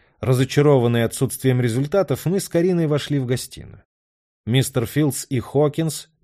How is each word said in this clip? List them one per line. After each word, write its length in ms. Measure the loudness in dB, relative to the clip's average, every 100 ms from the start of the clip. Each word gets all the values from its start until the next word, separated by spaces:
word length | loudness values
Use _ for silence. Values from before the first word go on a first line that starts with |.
| _ _
разочарованные 840 | 0 2 2 2 4 6 4 2
отсутствием 560 | 0 -2 -4 -2 0 2
результатов, 680 | 0 -2 -2 0 0 -2 -2
мы 140 | -4
с 80 | -2
Кариной 400 | 0 0 2 0
вошли 320 | -2 -2 -4
в 60 | -2
гостиную. 580 | -4 -6 -14 -20 -20 _ _ _ _ _ _ -2
Мистер 400 | 0 0 -2 -2
Филдс 400 | 0 0 -2 -6
и 100 | -6
Хокинс 680 | -2 0 0 0 -4 -6 -12 _